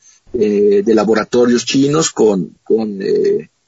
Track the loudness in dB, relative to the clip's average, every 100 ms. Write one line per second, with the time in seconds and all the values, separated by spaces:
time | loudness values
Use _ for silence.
0 | _ _ _ -4 0 2 2 2 2 2
1 | 2 0 0 0 2 0 0 0 0 0
2 | -2 0 0 0 -4 -12 _ -2 -2 -6
3 | -4 -2 -2 -2 -6 _